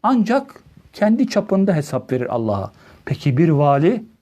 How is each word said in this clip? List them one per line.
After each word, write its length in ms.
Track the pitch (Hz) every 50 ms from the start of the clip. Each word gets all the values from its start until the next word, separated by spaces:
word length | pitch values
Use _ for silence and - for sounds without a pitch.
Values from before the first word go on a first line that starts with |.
| -
ancak 600 | 208 254 240 202 190 240 277 269 - - - _ - - - _ _ _
kendi 340 | - 208 214 226 262 269
çapında 480 | - - - - - 196 190 196 190 175
hesap 360 | 151 147 - - 127 - -
verir 240 | 127 127 123 123 -
Allah'a. 360 | 117 113 110 104 101 95 - _ - - - - - _
Peki 320 | - 135 - - 147 127
bir 120 | 127 170 165
vali? 540 | 156 139 147 143 143 139 147 175 247 226 - - _ _